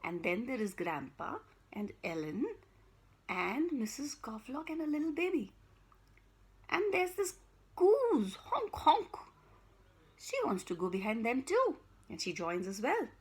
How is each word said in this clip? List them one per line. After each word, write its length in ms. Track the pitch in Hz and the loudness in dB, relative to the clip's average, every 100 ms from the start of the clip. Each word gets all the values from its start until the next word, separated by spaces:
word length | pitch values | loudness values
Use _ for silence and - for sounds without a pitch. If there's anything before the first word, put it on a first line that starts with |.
And 180 | 170 170 | -4 -4
then 240 | 165 180 240 | -2 -2 -2
there 140 | 262 | -2
is 140 | 214 | -4
Grandpa 600 | 185 175 156 135 - 165 - - - _ | -4 -4 -4 -6 -10 -8 -8 -12 -20 _
and 200 | - 208 - | -8 -8 -8
Ellen 440 | 180 165 156 165 311 453 - - - - - - _ | -8 -4 -4 -4 -4 -6 -16 -20 -20 -20 -20 -20 _
and 420 | 190 180 220 330 | -2 -2 0 0
Missus 420 | 302 220 - 285 | 0 -4 -4 -8
Govlock 540 | - - 220 - 262 320 | -8 -10 -12 -8 -8 -6
and 120 | 320 | -4
a 60 | 311 | -2
little 260 | 302 311 | 0 0
baby. 400 | 311 349 370 202 - - - - - - - - _ - - - | 0 0 0 -2 -10 -20 -20 -20 -20 -20 -20 -20 _ -20 -20 -2
And 140 | - 415 | 2 2
there's 200 | 381 359 | 2 0
this 220 | 349 392 - - - - - | 0 -4 -4 -18 -20 -18 4
goose, 600 | 359 440 508 370 202 190 | 6 8 6 2 2 -4
honk, 300 | - 539 453 | -4 -2 -2
honk. 420 | - - 330 403 - - - - - - - - - - - | 0 6 6 4 -10 -18 -20 -20 -20 -20 -20 -20 -20 -20 -20
She 180 | - 539 | -6 0
wants 200 | 480 196 | 2 0
to 100 | - | -2
go 140 | 175 185 | -2 0
behind 360 | 185 196 220 | 0 0 0
them 180 | 226 247 | 2 0
too. 340 | 262 403 508 330 - - - | 2 4 4 2 -8 -20 -14
And 120 | 165 | -8
she 120 | - | -6
joins 340 | 160 165 175 180 | -4 -2 -2 -2
as 140 | 196 | -4
well. 280 | 220 415 330 - | 0 0 0 -6